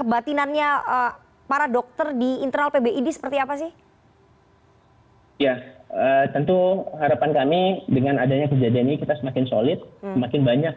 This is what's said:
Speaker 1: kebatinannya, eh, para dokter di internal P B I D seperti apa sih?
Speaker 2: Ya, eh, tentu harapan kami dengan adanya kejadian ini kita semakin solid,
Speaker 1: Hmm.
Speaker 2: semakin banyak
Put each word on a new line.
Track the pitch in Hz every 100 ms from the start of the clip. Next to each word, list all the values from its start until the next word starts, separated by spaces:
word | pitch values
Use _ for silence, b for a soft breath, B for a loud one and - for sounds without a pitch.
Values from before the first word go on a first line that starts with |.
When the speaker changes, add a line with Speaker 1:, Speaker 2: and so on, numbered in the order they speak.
Speaker 1:
kebatinannya, | 240 233 233 285 277 302 294 277
eh, | - 254 247 - _ _ -
para | 277 294
dokter | 240 247 - 302 254
di | 254 254
internal | 269 277 294
P | 294
B | 240
I | 254 254
D |
seperti | 302 - 277
apa | 269
sih? | 285 330 - _ _ _ _ _ _ _ _ _ _ _ _ _ _ _ -
Speaker 2:
Ya, | 139 127 - - -
eh, | 95 127 135 139
tentu | 139 156 185 180 190 - -
harapan | 143 147 151 143
kami | 135 170 185 185 -
dengan | 131 135 139
adanya | 127 135 147
kejadian | 139 120 123 127
ini | 147
kita | 147 147
semakin | 135 127 127
solid, | 110 123 190 - -
Speaker 1:
Hmm. | 196 185
Speaker 2:
semakin | 120 147 131
banyak | 127 160